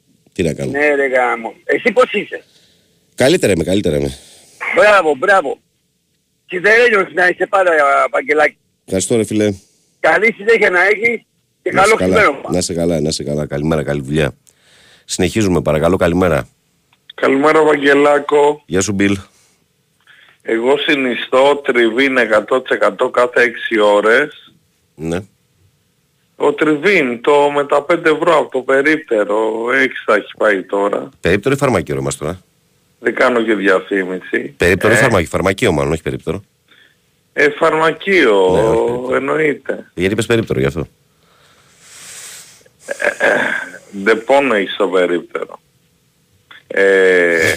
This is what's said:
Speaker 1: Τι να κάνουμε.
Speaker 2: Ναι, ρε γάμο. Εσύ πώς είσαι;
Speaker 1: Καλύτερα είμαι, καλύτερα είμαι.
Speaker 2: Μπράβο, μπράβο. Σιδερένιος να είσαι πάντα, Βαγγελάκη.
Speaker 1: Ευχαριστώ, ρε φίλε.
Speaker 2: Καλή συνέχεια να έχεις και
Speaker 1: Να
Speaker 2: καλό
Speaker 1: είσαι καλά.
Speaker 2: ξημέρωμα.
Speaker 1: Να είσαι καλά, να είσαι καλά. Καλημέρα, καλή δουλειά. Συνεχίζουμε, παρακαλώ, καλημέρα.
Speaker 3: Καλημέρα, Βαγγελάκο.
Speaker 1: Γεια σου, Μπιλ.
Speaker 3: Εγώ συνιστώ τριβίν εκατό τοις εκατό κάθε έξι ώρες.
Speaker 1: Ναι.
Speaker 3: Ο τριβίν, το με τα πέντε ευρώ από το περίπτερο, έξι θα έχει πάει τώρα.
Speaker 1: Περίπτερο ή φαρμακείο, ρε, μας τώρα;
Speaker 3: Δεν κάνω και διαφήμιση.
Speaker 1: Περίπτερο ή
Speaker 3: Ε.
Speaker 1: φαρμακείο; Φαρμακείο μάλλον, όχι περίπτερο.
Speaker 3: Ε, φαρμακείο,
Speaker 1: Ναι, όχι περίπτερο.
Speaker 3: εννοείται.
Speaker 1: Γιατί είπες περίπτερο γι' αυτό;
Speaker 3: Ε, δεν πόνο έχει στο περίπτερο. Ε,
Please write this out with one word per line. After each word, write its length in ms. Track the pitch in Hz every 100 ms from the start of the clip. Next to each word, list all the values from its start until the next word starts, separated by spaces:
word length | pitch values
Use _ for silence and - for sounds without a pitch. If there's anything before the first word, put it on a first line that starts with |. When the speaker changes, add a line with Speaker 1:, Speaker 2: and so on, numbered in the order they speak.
| _ _ _
Speaker 1:
Τι 100 | -
να 100 | 170
κάνουμε. 240 | - 135 139
Speaker 2:
Ναι, 160 | 147
ρε 120 | 143 135
γάμο. 480 | 127 123 117 113 -
Εσύ 280 | - 139 240
πώς 200 | 214 -
είσαι; 320 | 208 170 - - _ _ _ _ _ _
Speaker 1:
Καλύτερα 380 | - 127 180 117
είμαι, 120 | 85
καλύτερα 320 | 78 98 92 73
είμαι. 200 | 69 69 - - _ - - 170
Speaker 2:
Μπράβο, 380 | 208 202 160 135
μπράβο. 400 | 185 196 139 - _ _ _ _ _ _ _ _ -
Σιδερένιος 680 | 180 190 226 240 208 160
να 140 | 156 180
είσαι 180 | 175 185
πάντα, 240 | 196 180 156 143 139 131
Βαγγελάκη. 440 | 147 139 151 151 - _ _
Speaker 1:
Ευχαριστώ, 320 | - 95 - 120
ρε 80 |
φίλε. 300 | 104 107 104 95 _ _ _ _
Speaker 2:
Καλή 340 | 160 165 220 196
συνέχεια 340 | 202 226 202
να 120 | 180 185
έχεις 340 | 208 233 233 _ _ _ _
και 100 | 180
Speaker 1:
Να 80 | -
Speaker 2:
καλό 120 | 196
Speaker 1:
είσαι 100 | 220
καλά. 100 | 185 226
Speaker 2:
ξημέρωμα. 340 | 185 139 -
Speaker 1:
Να 80 | 113
είσαι 160 | 90
καλά, 260 | 82 85 82
να 80 | 76
είσαι 140 | -
καλά. 220 | 69 73 71
Καλημέρα, 360 | 71 76 78
καλή 180 | 67 71
δουλειά. 340 | 67 78 71 - _ _ _ _ _ _
Συνεχίζουμε, 580 | - - 90 110 101 85
παρακαλώ, 340 | 76 76 82 92
καλημέρα. 520 | 87 90 92 71 62 _ _ _ _ _ -
Speaker 3:
Καλημέρα, 480 | - 131 135 151 156
Βαγγελάκο. 1000 | 151 147 139 143 147 147 139 147 147 147 -
Speaker 1:
Γεια 140 | 90
σου, 120 | 95
Μπιλ. 260 | 98 101 98 - _ _ _ _ _ _ _ _ _ _ _
Speaker 3:
Εγώ 340 | - 117 120 143
συνιστώ 800 | - 143 131 110 - 131 139 143
τριβίν 520 | - 120 117 113 135 131
εκατό 440 | 110 107 104 131
τοις 160 | 127 120
εκατό 340 | 104 95 127
κάθε 320 | - 123 131
έξι 360 | 120 117 - 110
ώρες. 720 | 104 104 104 120 147 - - _ _ _ _
Speaker 1:
Ναι. 240 | - 80 87 107 _ _ _ _ _ _ _ _ _ _ -
Speaker 3:
Ο 160 | 143
τριβίν, 680 | 147 156 147 175 190 131 117
το 300 | 151 147 147
με 100 | 143 139
τα 160 | 143
πέντε 280 | 139 170 160
ευρώ 280 | 147 170 156
από 120 | 120
το 80 | 131
περίπτερο, 1120 | 123 135 143 156 - 110 101 107 110 110 120
έξι 300 | 131 131 - -
θα 80 |
έχει 160 | 107 - -
πάει 240 | 107 98
τώρα. 460 | 85 101 101 - 69 -
Speaker 1:
Περίπτερο 340 | 82 101 135
ή 40 | 135
φαρμακείο, 360 | 139 101 71
ρε, 60 | 69
μας 160 | 69 -
τώρα; 240 | 73 92 _ _ _ _ _ _
Speaker 3:
Δεν 140 | 120
κάνω 280 | 123 131 117
και 120 | 113
διαφήμιση. 840 | 104 98 92 - 101 92 92 - 113 131 -
Speaker 1:
Περίπτερο 360 | 90 95 110
ή 40 | 110
Speaker 3:
Ε. 40 |
Speaker 1:
φαρμακείο; 280 | 117 104 82
Φαρμακείο 440 | 85 90 95 113
μάλλον, 200 | 78 69
όχι 100 | 80
περίπτερο. 400 | - 65 - 107 - _ _ _ _ _ _ _ _
Speaker 3:
Ε, 160 | 147 147
φαρμακείο, 1000 | 143 165 156 165 156 - 190 127 98 92
Speaker 1:
Ναι, 80 | 92
όχι 240 | 110 113 117
περίπτερο. 240 | 123 127
Speaker 3:
εννοείται. 760 | 131 135 147 156 123 - 98 -
Speaker 1:
Γιατί 180 | - 92
είπες 140 | 107 107
περίπτερο 340 | 117 98 71
γι' 60 | 69
αυτό; 200 | 78 73 _ _ _ _ _ _ _ _ _ - - - - - - - - _ _ -
Speaker 3:
Ε, 500 | - - - - 101 - - - - - 101
δεν 200 | 98 110
πόνο 300 | - 139 139
έχει 160 | 107 95
στο 180 | - 95
περίπτερο. 720 | 92 90 85 - - - 50 _ _ _ _ _ _ _ _ _ - -
Ε, 720 | - 98 95 95 90 87 85 80